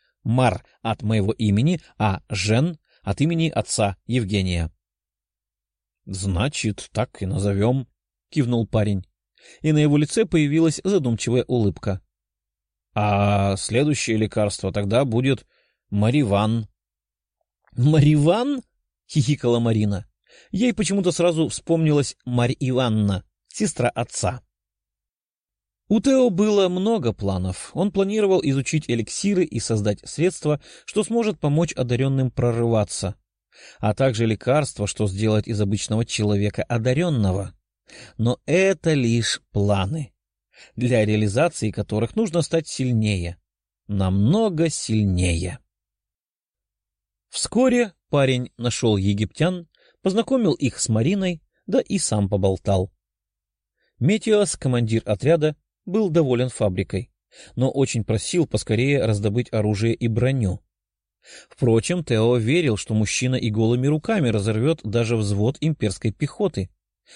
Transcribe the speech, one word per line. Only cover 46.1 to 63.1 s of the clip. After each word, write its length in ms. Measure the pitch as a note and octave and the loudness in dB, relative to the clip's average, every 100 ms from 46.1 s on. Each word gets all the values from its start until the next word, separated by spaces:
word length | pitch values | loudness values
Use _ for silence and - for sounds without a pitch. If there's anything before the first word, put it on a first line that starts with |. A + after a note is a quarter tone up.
| _ _ _ _ _ _ _ _ _ _ _ _ | _ _ _ _ _ _ _ _ _ _ _ _
Вскоре 640 | - - A3+ C4 A#3+ A3 - _ | -10 -4 2 4 2 0 -6 _
парень 400 | C#3+ C3+ B2+ B2 - | 2 2 0 -4 -6
нашёл 400 | A#2 - A#2 G2+ | -4 0 2 2
египтян, 680 | G2 G2+ G#2+ - E3 F#3 E3+ _ _ _ | 2 0 -2 0 -2 -2 -10 _ _ _
познакомил 520 | F#3+ G3 A3 C4 G3+ | -2 0 0 0 2
их 260 | B2+ B2+ - | 0 -2 -2
с 100 | - | -2
Мариной, 540 | A2 B2+ G3 F#3+ E3+ _ _ - | 0 2 0 -2 -4 _ _ -4
да 120 | A#3+ | -2
и 200 | - G3 | 0 -2
сам 280 | - G#2+ G2 | -2 -2 0
поболтал. 640 | G2+ F#2+ F#2+ - F#2+ F#2 _ _ _ _ _ _ _ _ _ _ - | 0 0 0 0 -2 -2 _ _ _ _ _ _ _ _ _ _ -4
Метиос, 560 | B2+ G#3+ A3 G#3 F#3+ - | 0 0 2 2 2 -2
командир 480 | C3 B2 A2 A2+ - | -2 0 0 0 -2
отряда, 500 | G#2 C3+ E3 D3+ - _ _ - | -2 2 2 0 -4 _ _ -4
был 240 | G3+ G3 | -2 2
доволен 400 | D#3+ C#3+ A#2+ B2+ | 2 2 2 0
фабрикой, 640 | - G#2+ F#2 F#2+ F#2 - _ _ - - - | -2 -2 -2 -4 -6 -8 _ _ -20 -12 -2
но 140 | C3 | 0
очень 340 | C#3+ C3 A#2 | 0 0 -2
просил 440 | G#2 A2 - F3 D3+ | -2 -4 -2 -2 0
поскорее 580 | - - A2 C3+ C#3+ A2+ | -2 -2 0 2 2 0
раздобыть 460 | G#2 G#2 A2+ B2 | 0 0 -2 -2
оружие 400 | A2 G#2+ G#2 A2+ | -2 0 0 0
и 140 | - A#2+ | 0 -2
броню. 540 | G#2+ B2+ C3+ G2 F#2+ _ _ _ _ _ _ - - - | 0 0 0 -2 -4 _ _ _ _ _ _ -20 -20 -20
Впрочем, 540 | - B2 A2+ - F3+ | -2 2 2 2 -4
Тео 340 | D#3 A2 A#2 B2 | 0 2 2 2
верил, 400 | A2 F3 D3+ G#2 | 2 0 0 -2
что 160 | - | -2
мужчина 420 | G#2+ G#2+ | -2 -2